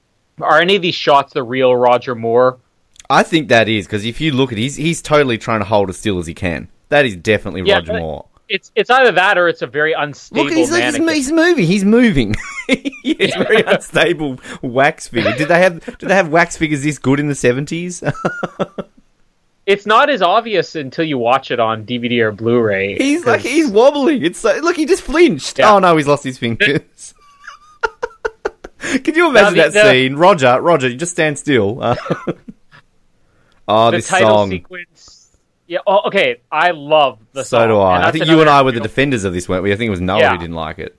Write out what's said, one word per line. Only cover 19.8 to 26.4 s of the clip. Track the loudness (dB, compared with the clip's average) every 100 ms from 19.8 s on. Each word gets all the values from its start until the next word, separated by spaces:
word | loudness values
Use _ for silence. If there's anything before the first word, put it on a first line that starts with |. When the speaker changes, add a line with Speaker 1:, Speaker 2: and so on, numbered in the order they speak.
| 2
Speaker 1:
not | 2 2
as | 2
obvious | 2 0 0 -2 -2 -6
until | -8 -6 -4
you | -2
watch | 0 0 -2
it | -2
on | -2 -2 -6
D | -6
V | -2
D | 0
or | -2
Blu-ray, | -2 -2 0 0 0 -4 -2
Speaker 2:
He's, | -2 -2
like, | 0 -2
Speaker 1:
'cause | 0
Speaker 2:
he's | -2 0
wobbling. | 4 4 2 0 0
It's | -2 -2
like, | -2 0
look, | -2 -2
he |
just | 0 -2
flinched. | -2 2 2 2 -6 -2
Speaker 1:
Yeah. | 2
Speaker 2:
Oh, | 4
no, | 4 2
he's | 2
lost | 0
his | -2
fingers. | -6